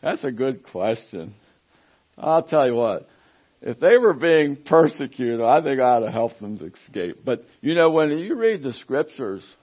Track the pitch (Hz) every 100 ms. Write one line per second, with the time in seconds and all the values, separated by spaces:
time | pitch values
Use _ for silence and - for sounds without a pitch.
0 | 147 180 147 113 131 127 _ 90 98 113
1 | - 95 80 104 _ _ _ _ _ _
2 | _ _ - 165 - 160 135 120 117 92
3 | - _ _ _ _ _ - 117 165 240
4 | 233 160 170 160 147 143 - 160 160 -
5 | 135 - 123 117 117 147 156 135 127 120
6 | 110 117 113 - 104 107 82 - - 104
7 | 87 - - 120 - _ 143 170 165 160
8 | 156 151 185 269 226 208 143 117 - 135
9 | 156 - 117 95 - _